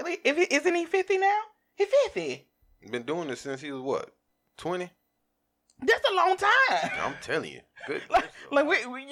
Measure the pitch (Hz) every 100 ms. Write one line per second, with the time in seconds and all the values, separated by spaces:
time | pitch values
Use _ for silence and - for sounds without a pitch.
0 | 339 370 254 302 - 285 349 339 339 381
1 | 370 381 392 427 440 _ _ - 403 554
2 | 494 190 151 127 _ _ _ _ 95 120
3 | 120 170 151 120 139 135 151 135 135 98
4 | - _ _ _ _ - 165 180 180 _
5 | _ _ _ _ _ _ _ - 269 523
6 | 523 381 349 381 403 508 523 - - -
7 | 113 - - 156 78 62 - - - -
8 | - 349 - - - 285 294 349 247 254
9 | 277